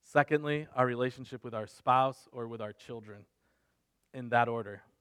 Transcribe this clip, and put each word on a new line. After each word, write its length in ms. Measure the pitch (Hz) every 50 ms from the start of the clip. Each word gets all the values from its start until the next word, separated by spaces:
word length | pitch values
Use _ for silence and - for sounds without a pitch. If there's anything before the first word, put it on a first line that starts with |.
Secondly, 640 | _ - - 147 143 - 156 147 151 147 147 151 156 - -
our 120 | 127 127
relationship 580 | 127 120 120 123 127 127 131 127 - 131 117 -
with 100 | 123 113
our 120 | 110 107
spouse 600 | 101 - - _ 135 127 131 131 135 131 - - _
or 160 | - 127 117 117
with 120 | 117 110
our 120 | 110 104
children, 520 | 104 _ - - 123 113 107 107 104 104 104 _ _ _ _ _ _ _ _ _ _ _ _ _ _ _ _ _ -
in 160 | 131 123 120
that 180 | 120 120 120 117
order. 340 | 117 117 110 101 101 95 _ _ _ _